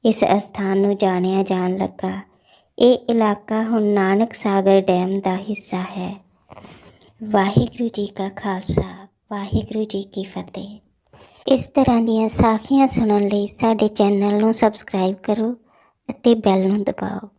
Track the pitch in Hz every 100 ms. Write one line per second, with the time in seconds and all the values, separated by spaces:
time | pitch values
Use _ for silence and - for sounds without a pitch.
0 | 233 214 - 202 208 - 196 196 202 202
1 | 190 180 185 190 190 185 180 190 185 185
2 | 185 196 - _ _ _ _ - 240 247
3 | - 233 214 208 - 220 226 226 208 202
4 | 190 196 226 - 214 196 190 196 196 180
5 | 185 196 196 185 202 202 - 185 185 190
6 | 185 196 _ _ _ - - - - _
7 | - _ 220 208 196 202 240 - 233 214
8 | 202 - 196 196 208 185 - - 185 185
9 | 196 _ _ 202 202 220 214 214 214 196
10 | 196 - 196 190 180 190 196 214 _ _
11 | _ - - _ - 262 - - 262 233
12 | 233 220 220 - 233 220 - 269 269 -
13 | 220 208 202 202 202 - 226 214 214 214
14 | 202 202 202 208 220 226 220 214 - 196
15 | 185 190 - 214 226 240 _ _ _ _
16 | - - 240 226 214 190 190 208 196 -
17 | 190 196 202